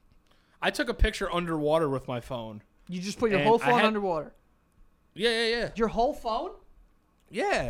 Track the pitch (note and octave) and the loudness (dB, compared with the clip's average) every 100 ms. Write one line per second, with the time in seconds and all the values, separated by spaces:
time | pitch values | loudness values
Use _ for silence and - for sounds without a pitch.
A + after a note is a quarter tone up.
0 | _ _ _ _ _ _ F#3 G3 B3 - | _ _ _ _ _ _ -2 -2 -4 2
1 | A3 - F3+ E3+ F3 D#3+ D3 D#3+ D3+ C3 | 2 2 -2 -2 -2 0 2 4 2 0
2 | C3 B2 - A#2 A2+ G#2+ - _ - F3+ | -4 -6 -6 -8 -8 -14 -18 _ -12 -8
3 | F#3+ - A#3 F#3+ G#3 A#3 A#3+ A#3+ G#3+ G#3+ | -8 0 2 4 4 4 4 4 4 2
4 | G3 D#3+ C#3 - _ _ _ _ - _ | -2 -4 -6 -16 _ _ _ _ -20 _
5 | _ - A3+ A3+ A3+ A#3 F3 F#3 A3 F3 | _ -4 -2 0 0 -2 -4 -2 0 2
6 | B3+ - A#3+ A3+ F4+ - - - - _ | 0 -2 -4 -4 -4 -12 -20 -20 -20 _
7 | _ _ _ F#3+ G4 B3 | _ _ _ -4 0 0